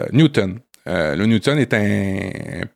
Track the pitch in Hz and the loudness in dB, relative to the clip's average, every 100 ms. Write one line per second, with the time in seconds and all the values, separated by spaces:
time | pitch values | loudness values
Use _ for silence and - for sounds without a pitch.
0 | 50 123 160 131 98 101 - - - 87 | 0 4 4 4 -2 -4 -14 -18 -6 -2
1 | 78 73 107 110 - 147 123 113 104 104 | 0 0 2 2 2 0 0 0 0 0
2 | 98 95 95 - - 85 - | -2 -4 -6 -8 -10 -10 -10